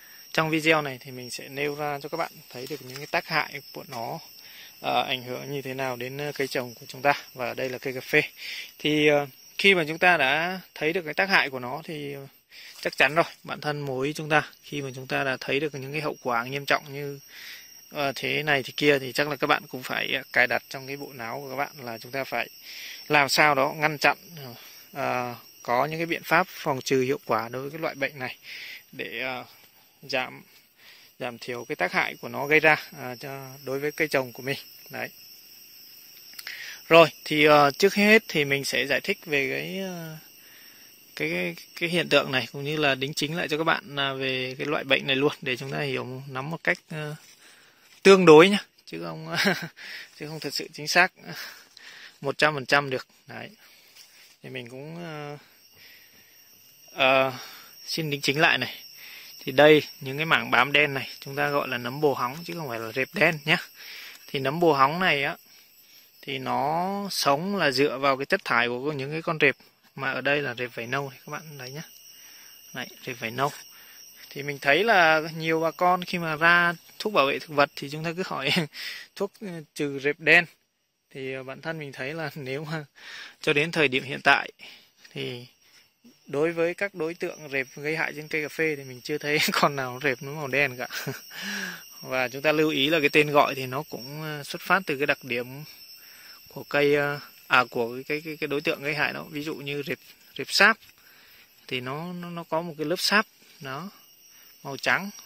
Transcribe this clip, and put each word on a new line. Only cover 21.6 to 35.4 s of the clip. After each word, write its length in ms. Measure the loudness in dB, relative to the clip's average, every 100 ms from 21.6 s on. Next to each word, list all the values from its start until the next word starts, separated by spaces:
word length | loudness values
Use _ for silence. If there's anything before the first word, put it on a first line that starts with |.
| -6 -8
là 140 | -12 -12
chúng 140 | -8
ta 120 | -8
phải 240 | -4 -4 -6 -10 -18 -16 -14 -12 0
làm 200 | 2 4
sao 260 | 4 4
đó 200 | 4 2 0
ngăn 220 | -2 2
chặn, 180 | 2 2 -4 -16 -16 -16 -20 -20 -14
ờ, 420 | -6 -2 -2 -4 -8 -18 -12
có 220 | -2 0
những 140 | 0 -2
cái 80 | -4
biện 160 | -4
pháp 220 | 2 2 2
phòng 300 | -4 -4 -2
trừ 220 | 0 2
hiệu 180 | 2 -2 0
quả 220 | -2 -2
đối 140 | -8
với 80 | -10
cái 100 | -6
loại 140 | -6
bệnh 240 | -4 -6 -6
này 180 | -10 -10 -14 -14 -14 -16 -16
để, 280 | -12 -10 -8
ờ, 240 | -8 -8 -12 -20 -20 _ _ _
giảm, 400 | -6 -4 -4 -10 -20 -20 _ _ -20 -20 -20 -10
giảm 200 | -10 -8
thiểu 260 | -8 -8
cái 120 | -6 -4
tác 160 | -2
hại 240 | 0 -2 -4
của 80 | -10
nó 180 | -6 2
gây 140 | 6
ra, 160 | 6 4 0 -12
ờ, 180 | -12 -10
cho, 300 | -10 -12 -14 -14
đối 140 | -6 -4
với 140 | -4
cây 160 | -2 0
trồng 240 | 0 -2
của 100 | -6
mình. 160 | -6 -6 -8 -20 -14
Đấy. 180 | -10 -10 -12 -20 -20